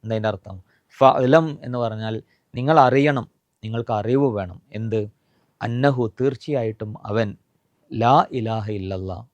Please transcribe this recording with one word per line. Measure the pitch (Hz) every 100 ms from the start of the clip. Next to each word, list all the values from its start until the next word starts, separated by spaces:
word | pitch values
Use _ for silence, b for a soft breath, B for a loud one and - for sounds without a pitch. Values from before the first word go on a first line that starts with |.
എന്താ | 110 110
അതിൻ്റെ | 107
അർത്ഥം? | 95 - 95 - _ _ -
ഫഅലം | 135 - 127 151 160 143
എന്ന് | - 123
പറഞ്ഞാൽ | 117 110 110 110 - _ _
നിങ്ങൾ | 120 131 160
അറിയണം, | 131 131 147 139 110 _ _ _
നിങ്ങൾക്ക് | 110 113 113
അറിവ് | 107 104 131 139
വേണം. | 107 92 87 _
എന്ത്? | 107 113 110 104 _ _ _ _ _
അന്നഹു, | 113 120 139 127 117
തീർച്ചയായിട്ടും | - 131 120 - 143 113 110 107 107
അവൻ, | - 104 107 98 _ _ _ _ _
ലാ | 123 113 143 -
ഇലാഹ | 135 110 113 107
ഇല്ലല്ലാ | 104 95 95 95 90 120